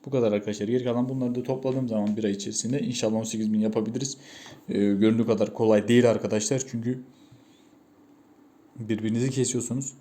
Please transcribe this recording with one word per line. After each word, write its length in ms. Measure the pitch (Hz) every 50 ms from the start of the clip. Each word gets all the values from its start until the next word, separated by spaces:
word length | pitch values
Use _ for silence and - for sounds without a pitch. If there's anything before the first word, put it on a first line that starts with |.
| -
Bu 40 | 135
kadar 220 | 135 127 117 110
arkadaşlar. 360 | 107 104 104 - 101 - 104 104
Geri 160 | 120 127 123
kalan 260 | 123 117 120 123 131
bunları 260 | 135 131 127 123 123
da 80 | 123 123
topladığım 440 | - 135 127 - 131 127 135 131 120
zaman 300 | 110 107 104 107 104 107
bir 60 | 110
ay 80 | 104
içerisinde 480 | 98 98 - 113 107 - - 113 131 143
inşallah 360 | - - 117 - - 110 110
on 80 | 110 113
sekiz 300 | 110 - 110 110 107 107
bin 60 | 107
yapabiliriz. 580 | 107 110 110 117 107 110 117 135 131 - - - - - - - - - - - - -
Ee, 100 | - 101
göründüğü 460 | 101 101 101 98 107 110 113 113 117
kadar 280 | 110 113 101 110 101 -
kolay 340 | - 113 110 107 104 104 117
değil 240 | 120 123 120 117
arkadaşlar. 520 | 110 104 107 104 107 107 107 - 135 131 127 -
Çünkü 320 | - 117 110 120 127 127 - - - _ - - - - - _ - _ _ _ _ _ _ _ _ _ _ _ - _ _ _ - _ _ _ _ _ _ _ _ -
birbirinizi 500 | 113 107 113 104 107 110 110 117 123 135
kesiyorsunuz. 640 | 120 131 123 120 - 123 113 - 120 135 139 - - -